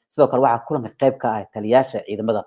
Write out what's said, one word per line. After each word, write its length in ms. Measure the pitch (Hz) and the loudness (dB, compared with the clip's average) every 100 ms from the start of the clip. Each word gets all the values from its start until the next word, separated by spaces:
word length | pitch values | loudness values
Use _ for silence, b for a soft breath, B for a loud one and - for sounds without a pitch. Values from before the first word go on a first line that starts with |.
| _ | _
Sidoo 180 | - 139 | 2 2
kale 140 | 127 | 4
waxaa 220 | 135 117 - | 2 0 -4
kulanka 240 | 151 110 - | -6 -8 -2
qayb 160 | 135 135 | 0 0
ka 100 | 120 107 | -2 -4
ah 80 | 95 | -6
taliyaasha 500 | 110 107 123 131 104 | -8 2 2 2 -4
ciidamada 400 | - 104 110 107 | -8 -4 -2 -2